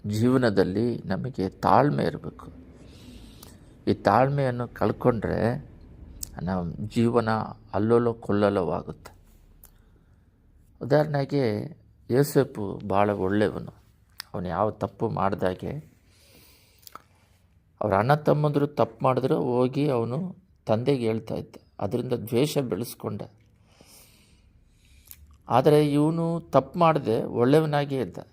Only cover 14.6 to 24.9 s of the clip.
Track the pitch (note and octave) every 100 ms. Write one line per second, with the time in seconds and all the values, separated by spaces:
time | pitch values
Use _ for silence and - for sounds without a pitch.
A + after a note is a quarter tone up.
14.6 | G#2+ F#2+ G2+ - A2+ G2 G2 G2 F#2 F#2
15.6 | F2 D3 - _ _ _ _ - _ _
16.6 | _ _ - - _ _ _ _ _ _
17.6 | _ _ G#2+ F#2+ A#2 D3+ D3+ D3 D3+ C#3+
18.6 | C#3+ - A2+ - C3 B2+ C3+ D#3 B2+ B2
19.6 | B2+ C3+ D3 B2 A2+ C3 F3+ - _ _
20.6 | - A2 B2 C#3 A2+ A2 - - - -
21.6 | _ - - A#2+ B2+ A#2+ G#2 A#2 D3+ D3
22.6 | B2+ F#2+ A#2+ - - G#2+ - _ _ _
23.6 | _ _ - - - _ _ _ _ _
24.6 | _ _ _